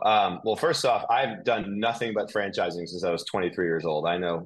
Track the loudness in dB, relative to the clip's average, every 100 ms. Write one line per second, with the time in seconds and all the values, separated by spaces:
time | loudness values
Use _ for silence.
0 | 4 4 4 0 -2 0 0 2 2 2
1 | 2 2 2 -2 0 0 0 -2 0 0
2 | -2 -2 -2 -2 -2 0 -2 -2 -8 -4
3 | -2 -2 -2 -2 -2 0 0 0 0 0
4 | 0 0 0 -2